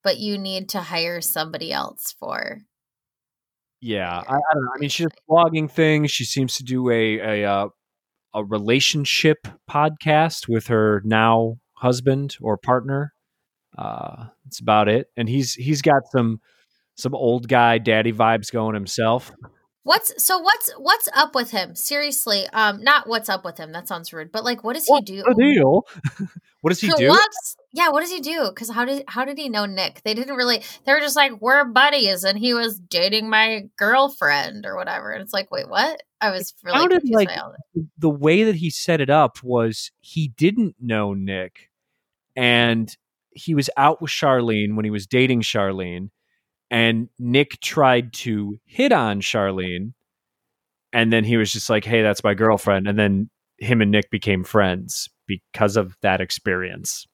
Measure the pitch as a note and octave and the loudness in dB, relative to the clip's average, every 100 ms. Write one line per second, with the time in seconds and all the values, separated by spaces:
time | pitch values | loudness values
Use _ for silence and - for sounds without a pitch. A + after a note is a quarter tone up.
0 | G3 A3+ G#3 G3+ F#3+ F#3+ F#3+ G3+ E3 E3+ | -2 -4 -6 -6 -6 -8 -8 -10 -6 -6
1 | E3+ F3 E3 D#3+ D#3+ D#3+ E3 C#2 - - | -4 -6 -6 -4 -6 -8 -6 -6 -8 -10
2 | - - - - - - _ _ _ _ | -14 -12 -10 -8 -8 -12 _ _ _ _
3 | _ _ _ _ _ _ _ _ A#2+ G2+ | _ _ _ _ _ _ _ _ -6 -4
4 | F2+ F2 F2 C#3 D3 D3+ B2 B2+ C#3+ - | -4 -6 -4 -2 0 -2 -2 -6 -6 -4
5 | E3 _ - E3 E3 D#3+ D3+ - D#3 D3+ | -4 _ 2 4 4 2 -4 2 2 4
6 | D3 - B2 C#3+ B2+ - B2+ B2+ B2+ A#2 | 0 -2 -4 -2 -2 -4 -4 -2 0 2
7 | A2 G#2+ A2 G#2 G2+ G2 G2+ _ _ _ | 2 -2 -2 -2 0 0 -2 _ _ _
8 | _ _ _ G#2+ G#2 G#2+ G#2 C3 - D3+ | _ _ _ -8 -4 -4 2 2 2 -2
9 | C#3 - D#3+ D3+ - - - D3 D#3 D3+ | -2 2 2 0 -4 -20 -6 0 0 0
10 | D#3+ D3+ E3 - - A2+ - A2+ G#2+ G#2 | 0 2 2 -2 -2 -2 0 2 2 0
11 | G#2 A2 A2+ A2+ A2+ A#2 _ _ B2+ B2 | 0 2 4 4 2 -6 _ _ -2 0
12 | B2+ C3+ C#3+ - A2+ G2+ - B2+ B2+ C#3 | 0 0 -4 -6 -4 -4 0 -2 0 -4
13 | D3 _ _ _ _ _ _ - G#1+ A1+ | -4 _ _ _ _ _ _ -12 -10 -8
14 | - - A#2 _ C3+ - A2+ G#2+ G#2 A2+ | -12 -14 -20 _ -20 -8 2 4 4 2
15 | - - A2+ C3+ B2 - B2+ D3 D#3 C#3 | -2 -6 -2 -2 -2 -4 -2 0 4 2
16 | C3 C3+ A#2 A2 _ _ _ _ _ - | 2 0 0 -2 _ _ _ _ _ -8
17 | B2+ C#3 B2 B2 A#2+ B2+ A#2 A#2 A2 A2 | -6 0 0 0 2 4 4 4 2 2
18 | A2+ A2 A2+ A2+ G2+ A#2+ A2 G#2+ F#2+ - | 2 2 2 2 -2 -4 -4 -4 -6 -2
19 | A2+ B2 - - - _ _ _ - G4 | 0 0 -4 -20 -20 _ _ _ 0 0
20 | - - - F#4 F4 A#4+ - - C#4 A4 | 0 -2 -2 0 0 0 -2 -6 -2 0
21 | - C4+ D4+ C4+ A#3+ G#3+ F3 E3+ - C#4+ | 0 0 0 0 -4 -6 -6 -8 -6 -4
22 | D4 C4+ - G3+ F#3+ A3 G#3+ G3+ A#3 D4 | -4 -4 -2 -4 -2 0 0 2 2 2
23 | G#3+ A3+ A3 F#3+ F3+ E3 D#3+ E3 F3 F3+ | 2 -6 -2 -6 -6 -12 -14 -12 -10 -10
24 | E3+ E3 D#3+ A3 A#3+ A#3+ A3 C#4+ D#4 C#4+ | -10 -14 -10 -8 -6 -6 -6 -4 2 2
25 | G3+ G3 A3+ A3+ C#4 B3+ C3+ F3 - E3+ | 2 -2 2 4 6 6 6 4 0 -8
26 | D3 - G3 - _ _ D#3 F3+ A3 D#4 | -8 -6 -12 -12 _ _ -2 0 0 4
27 | C4+ F4 G#4+ G4 - - _ C4+ E4+ D4 | 6 6 4 -2 -12 -14 _ 0 2 2
28 | E4+ F4+ C#4 E4 A3 - A3+ A3+ B3 C#4 | -2 -8 -6 -4 -4 -6 -8 -4 -4 -4
29 | C#4 A#3 C4+ C#4 C#4+ G#3+ G3+ F#3+ F#3 - | -6 -8 -6 -6 -6 -4 -4 -4 -6 -6
30 | G#3+ G#3+ C4 C4 B3 A3+ - - - D4 | -6 -6 -6 -4 -2 -2 -6 -8 0 2
31 | D4 C#4+ C#4 G#3+ A3+ C#4 C#4 A#3 C#4+ C#4+ | 2 2 2 0 2 4 4 4 4 4
32 | G#3 F#3 F#3+ G3+ B3 A#3+ A3+ G3 F3 F3 | 0 0 -2 -2 -2 -2 -2 -6 -6 -2
33 | F#3 G#3+ A3 A3 A3 A3 G3+ - G3+ B3+ | 0 -2 2 2 4 0 -8 -2 2 4
34 | C#4 C#4 D3 C#3+ - G#3 G3+ F#3+ F#3 F3+ | 2 0 0 0 -2 -10 -10 -8 -6 -8
35 | G#2 - G3 G3 F#3+ - - F#3+ C#4 D#4 | -8 -10 -6 -8 -6 -8 -4 -2 -2 -4
36 | - _ G#3+ F#3 F3 _ F3+ C4 F4 F4+ | -16 _ -4 -2 -8 _ -2 2 4 2
37 | C#4 A3+ G3 F2 - - - E3+ D#3+ - | 4 2 2 -2 -12 -18 -10 -8 -8 -2
38 | D#3+ C#3+ D3+ F3+ A3 F3 E3 - - D#3+ | 0 2 4 4 4 0 -4 -4 -2 0
39 | C3+ D3+ C3 - B2+ B2 A2+ A2 - _ | 4 4 4 0 -2 0 0 -2 -12 _
40 | - E3 D3 - D#3+ A3 G3+ - A#2+ A2 | -10 -6 -6 0 0 2 -2 -4 -4 -2
41 | G#2 G2 F#2+ F#2+ F#2 _ _ _ _ _ | -2 -4 -6 -6 -8 _ _ _ _ _
42 | _ _ _ - B2 A#2+ A#2 A2+ A2 - | _ _ _ -2 2 4 4 0 -2 -10
43 | _ _ _ - - D3+ C3+ - C#3+ D#3+ | _ _ _ -14 -2 0 0 4 4 2
44 | D#3 - D3 B2+ A#2 G#2+ G#2 G#2+ G#2+ G#2 | -6 -2 2 2 2 0 0 -2 -2 -4
45 | F#2+ B2+ C3 A#2+ G#2+ A2 G2 F#2+ F2+ F2 | -2 2 2 2 0 -2 -2 -2 -6 -8
46 | G2 _ _ _ _ _ _ A#2 A2+ A2+ | -12 _ _ _ _ _ _ 0 2 0
47 | B2 - A#2+ C3 C#3+ - - - C3+ B2 | -4 -8 0 2 2 -4 -6 2 4 4
48 | B2 - B2+ G#2+ G2+ G#2 _ - C#4 G3+ | 0 -8 -4 -4 -4 -10 _ -2 2 2
49 | A2+ G2+ - A2+ G2 F#2+ F#2 F2+ G#2 - | 2 -2 -2 0 0 -2 -6 -6 -8 -12
50 | _ _ _ _ _ _ _ _ _ A#2+ | _ _ _ _ _ _ _ _ _ 0
51 | A2+ A2+ A2 A#2 G#2 G#2+ - A2 G#2 A#2 | 4 2 2 2 0 -4 -2 -2 2 2
52 | G#2+ G2+ G#2+ G2 A2+ G#2 - G2 G2 G2+ | 2 2 -2 2 2 2 2 0 2 2
53 | G#2 G2 A2+ _ _ _ G#2+ A#2+ G#2 G#2 | 2 2 -2 _ _ _ 0 2 4 2
54 | - G#2 G#2 F#2+ F2+ A2 F#2+ F2+ - - | 0 -4 -2 -2 0 2 2 0 -6 -10
55 | - _ - F#2+ _ - G#2 G#2+ F#2 - | -12 _ -10 -10 _ 0 0 2 -2 -2
56 | G2+ F#2 F#2 - - F#2 F#2 F#2 - - | 0 0 -2 -6 -4 -4 -4 -10 -10 -12
57 | - | -14